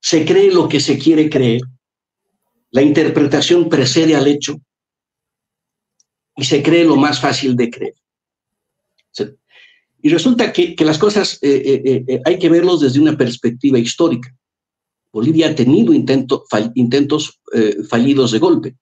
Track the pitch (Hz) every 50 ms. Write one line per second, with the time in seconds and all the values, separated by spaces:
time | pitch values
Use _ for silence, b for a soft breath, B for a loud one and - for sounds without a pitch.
0 | - - - 160 156 156 180 185 202 202 185 175 160 - - 180 - - 139 117
1 | - 160 165 156 151 151 151 143 131 120 113 123 127 - - _ _ _ _ _
2 | _ _ _ _ _ _ _ _ _ _ _ _ _ _ - 123 143 151 - -
3 | 156 - - - 147 135 - 143 143 - 175 175 170 165 170 143 131 127 - 165
4 | 160 160 156 143 135 143 143 143 - - 147 - _ _ _ _ _ _ _ _
5 | _ _ _ _ _ _ _ _ _ _ _ _ _ _ _ _ _ _ _ _
6 | _ _ _ _ _ _ _ - 131 - 160 143 - 160 156 170 170 160 147 135
7 | 143 147 147 - - 104 - 127 139 135 127 120 120 117 - - - - - _
8 | _ _ _ _ _ _ _ _ _ _ _ _ _ _ _ _ _ _ _ _
9 | _ _ _ - - - - _ _ b b b b b b b b b _ _
10 | _ 151 170 160 - 262 247 233 240 - - - 175 170 - - 160 156 156 151
11 | 208 208 208 208 185 - - - - 143 139 131 127 135 135 127 120 131 131 117
12 | 131 127 127 120 123 156 180 185 190 170 160 170 170 180 175 160 147 135 123 139
13 | 151 156 151 139 135 117 117 - _ 120 117 - - 139 131 120 117 120 - -
14 | 170 165 - 120 - - - _ _ _ _ _ _ _ _ _ _ _ _ _
15 | _ _ _ 110 110 143 160 160 160 156 156 156 123 123 143 190 226 180 165 131
16 | 120 123 135 135 123 - 139 - - _ - 107 107 117 - - 123 120 123 143
17 | 143 139 147 151 151 - - _ _ - - 117 110 104 98 80 80 - - 117
18 | 120 139 143 139 131 117 110 110 156 185 170 143 - 131 - _